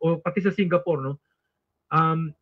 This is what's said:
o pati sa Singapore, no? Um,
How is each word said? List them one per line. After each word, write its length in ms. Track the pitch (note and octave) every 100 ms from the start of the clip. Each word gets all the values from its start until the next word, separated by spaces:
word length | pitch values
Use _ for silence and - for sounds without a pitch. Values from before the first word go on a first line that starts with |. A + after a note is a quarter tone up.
o 160 | E3 D#3+
pati 240 | F3 F3
sa 80 | F#3+
Singapore, 480 | F#3+ F#3 F3 F3 D3
no? 240 | C3+ C#3+ _ _ _ _ _ _ _
Um, 480 | D#3 D#3+ D#3+ D#3+ -